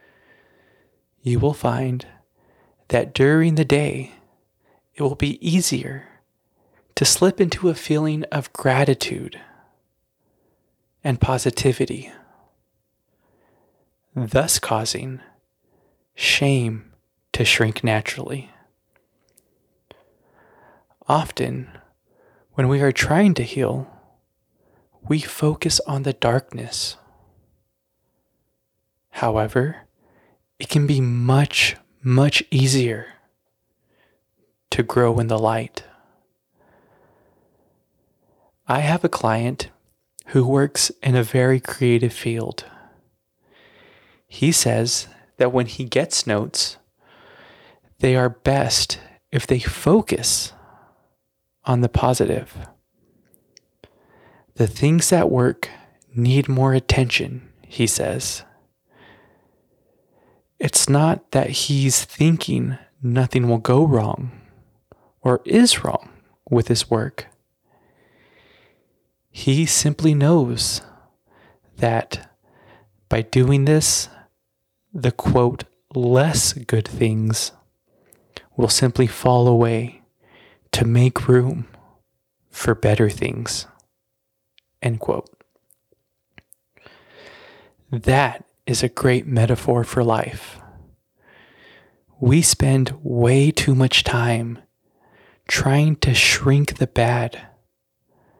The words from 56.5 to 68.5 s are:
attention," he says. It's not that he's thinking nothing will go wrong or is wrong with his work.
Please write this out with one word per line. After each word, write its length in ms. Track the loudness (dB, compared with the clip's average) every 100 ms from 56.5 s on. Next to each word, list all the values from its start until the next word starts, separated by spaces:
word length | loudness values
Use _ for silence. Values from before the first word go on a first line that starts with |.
| 2 2
attention," 800 | 2 2 0 0 -2 -6 -10 -18 _
he 260 | -10 -2 -2
says. 560 | -2 -4 -6 -8 -10 -16 _ _ _ _ _ -20 _ _ _ _ _ _ _ _ _ _ _ _ _ _ -6
It's 300 | -2 0 2
not 420 | 4 2 0 -2
that 180 | -2 -2
he's 540 | -4 -2 0 2 0
thinking 720 | -2 0 2 2 -2 -4 -4 -6 _ _
nothing 460 | -2 0 0 0 2
will 120 | 0
go 260 | 2 4 4
wrong 460 | 2 0 -4 -10 -12 -20 _ _ _ _ _ _ _
or 200 | 0 0
is 400 | 2 4 4 2
wrong 260 | -2 -4 -6 -20 _ _ 0
with 180 | 0 2
his 220 | -2 -2
work. 380 | -4 -4 -10 -18 _ _ _ _ _ _ _ _ _ _ _ _